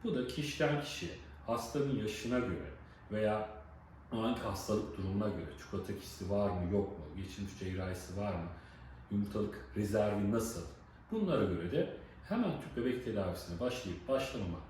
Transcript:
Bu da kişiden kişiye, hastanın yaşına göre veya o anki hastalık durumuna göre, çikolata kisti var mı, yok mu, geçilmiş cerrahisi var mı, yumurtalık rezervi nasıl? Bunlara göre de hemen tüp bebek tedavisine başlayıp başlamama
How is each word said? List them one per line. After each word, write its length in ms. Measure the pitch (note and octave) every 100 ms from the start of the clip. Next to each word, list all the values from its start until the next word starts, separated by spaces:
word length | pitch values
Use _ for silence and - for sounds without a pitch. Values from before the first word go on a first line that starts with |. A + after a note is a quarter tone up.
Bu 120 | A#3 C3
da 120 | B2+
kişiden 540 | - D3 - D#3 D3
kişiye, 300 | C#3 - E3+ - - - -
hastanın 500 | A#2+ - D3 C#3 A#2+
yaşına 440 | G#2+ G#2 A#2 B2
göre 300 | G#2 F2 - - - - -
veya 380 | G#2+ G#2+ G#2+ G#2+ - - - - - -
o 60 | A2+
anki 240 | A2+ A#2+
hastalık 560 | A2 F#2+ - G#2+ - -
durumuna 300 | F#2+ G2 G#2
göre, 220 | G2 E2 -
çikolata 400 | - G2+ - G2+
kisti 300 | - - F#2
var 200 | G2+ G2+
mı, 240 | F2+ F2
yok 260 | G2+ - -
mu, 60 | D2+ F2+
geçilmiş 420 | F#2 - G2 -
cerrahisi 580 | F#2 F#2 F#2 F2+ - F2+
var 160 | G#2
mı, 140 | F2 E2+ - - - - - -
yumurtalık 540 | G2+ G2+ G#2 G2+ - - -
rezervi 560 | G#2 G#2+ G#2 G2+ G2+
nasıl? 300 | A#2 - F2 E2+ - - - -
Bunlara 320 | A3 G3 C3+
göre 280 | G2+ E2+ F2
de 220 | B2+ - - - - -
hemen 220 | A3 G#3 C#3+
tüp 160 | - -
bebek 280 | B2+ B2 A#2
tedavisine 540 | G2+ F#2 E2+ - E2+
başlayıp 480 | B2 - G2 F2 -
başlamama 520 | C3 A#2 A#2+ F#2+ E2+ -